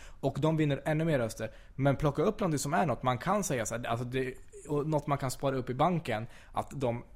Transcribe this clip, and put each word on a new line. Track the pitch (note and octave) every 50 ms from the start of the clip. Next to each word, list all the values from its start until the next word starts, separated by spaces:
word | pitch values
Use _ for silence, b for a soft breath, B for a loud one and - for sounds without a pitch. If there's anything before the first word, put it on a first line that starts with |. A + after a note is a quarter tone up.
| B B B B
Och | - C3+ - C#3
de | D#3+ D#3 D#3+
vinner | D#3 D#3 C#3+ C#3 - -
ännu | D#3+ D3+ D#3 D#3+
mer | E3 D3 B2
röster. | A2+ G#2+ - - A2 G#2 b b b b b
Men | - C3+ C#3+ C3+
plocka | - D3 C#3+ - D3+
upp | E3 G#3+ - -
någonting | G3+ E3+ D3+ C3+
som | - C#3+ D3+
är | - F3+
något | C#3 A2+ -
man | - B2+ B2 A#2
kan | - E3+ G3+ G#3+ F#3
säga | - C#3 A#2+ G#2+
så | - A2+
här, | A#2+ -
alltså, | - A#2 A#2+ B2+
det, | B2 B2+ C3 C3 B2+ B2+ - - - - - - -
och | D3 C#3+ C#3 D#3
något | D#3 C#3+ -
man | D3 C#3+ -
kan | C3+ B2+
spara | - - C#3+ C3+ C3
upp | C3 A#2 -
i | B2
banken, | C3 D3+ F3+ F3+ D#3+ - C3 A2 G#2+ A#2 b b b b b
att | b - A#2+ -
de | - C#3 C3 A#2+ A#2 B2 - - -